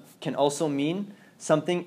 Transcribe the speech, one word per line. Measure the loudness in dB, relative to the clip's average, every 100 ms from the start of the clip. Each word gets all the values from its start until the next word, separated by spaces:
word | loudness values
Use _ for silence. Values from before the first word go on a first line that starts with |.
| -14 -12
can | -6
also | 0 2 2 0
mean | 0 0 -2 -6 -12 -20 -8
something | 0 2 2 -2